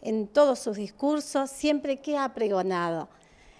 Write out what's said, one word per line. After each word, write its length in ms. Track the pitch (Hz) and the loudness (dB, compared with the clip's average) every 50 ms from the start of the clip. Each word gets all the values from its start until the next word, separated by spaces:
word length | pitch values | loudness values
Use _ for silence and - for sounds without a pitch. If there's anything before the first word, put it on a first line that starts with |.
en 260 | - - 220 220 208 196 | -6 -4 -2 -2 -2 2
todos 320 | - 285 294 277 254 233 | 4 6 6 6 4 2
sus 160 | - 233 208 | -2 -6 -6
discursos 760 | 202 208 190 - - - 285 302 302 285 - - 277 277 262 | -4 -6 -10 -6 -2 0 0 0 0 -2 -2 -2 -2 -2 -2
siempre 520 | - - - 294 302 294 - 285 269 269 | -4 -2 0 2 2 2 0 -2 -4 -4
que 160 | - 302 294 285 | -4 -2 -2 0
ha 160 | 269 254 - | -2 -2 -2
pregonado 760 | 226 226 190 196 185 185 190 185 175 175 170 165 165 - - - - - - - - - - - - | -2 0 0 2 0 0 0 0 0 0 -2 -2 -4 -6 -10 -14 -20 -20 -20 -20 -20 -20 -20 -20 -20